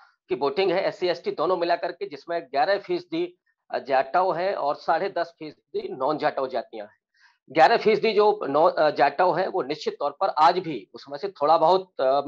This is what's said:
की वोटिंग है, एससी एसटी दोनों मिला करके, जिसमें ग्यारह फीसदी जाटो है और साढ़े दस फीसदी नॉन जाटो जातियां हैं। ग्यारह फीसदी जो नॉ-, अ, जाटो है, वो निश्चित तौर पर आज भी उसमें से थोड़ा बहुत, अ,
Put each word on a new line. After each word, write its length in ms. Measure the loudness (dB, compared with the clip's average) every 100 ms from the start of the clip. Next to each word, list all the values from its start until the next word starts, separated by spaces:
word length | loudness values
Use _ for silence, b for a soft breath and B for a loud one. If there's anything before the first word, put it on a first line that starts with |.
| b b _
की 60 | -4
वोटिंग 360 | -2 0 0
है, 120 | 0
एससी 240 | -2 -2 -4
एसटी 240 | -2 -6
दोनों 260 | -4 -2 0
मिला 180 | 0 -2
करके, 340 | -4 -8 -12
जिसमें 320 | -12 -8 -8
ग्यारह 340 | -4 -2 0 -2
फीसदी 600 | -2 -6 -4 -6 -6 -10 _ _ _ -8
जाटो 560 | 0 0 2 0 0
है 240 | 0 -4 -2
और 200 | -4 -4
साढ़े 340 | -2 -2 -2
दस 240 | -4 -6 _
फीसदी 560 | -18 -18 _ -10 -8 -4
नॉन 220 | -2 0
जाटो 300 | -2 -2 -4
जातियां 400 | -6 -8 -14 -16
हैं। 100 | _ _ _ _ _ _
ग्यारह 280 | 4 6 6
फीसदी 360 | 4 2 2
जो 260 | 4 4 2
नॉ-, 300 | 0 4 4
अ, 160 | 4 0
जाटो 420 | 4 2 2 0
है, 160 | 0 -2
वो 160 | -4
निश्चित 320 | -4 -6 -6 -4
तौर 120 | -6
पर 160 | -2 -4
आज 300 | 4 4 4
भी 300 | -4 -10 -12
उसमें 240 | -20 -16 -10
से 100 | -10
थोड़ा 300 | -2 2 4
बहुत, 440 | 4 2 0 -2
अ, 200 | 0 0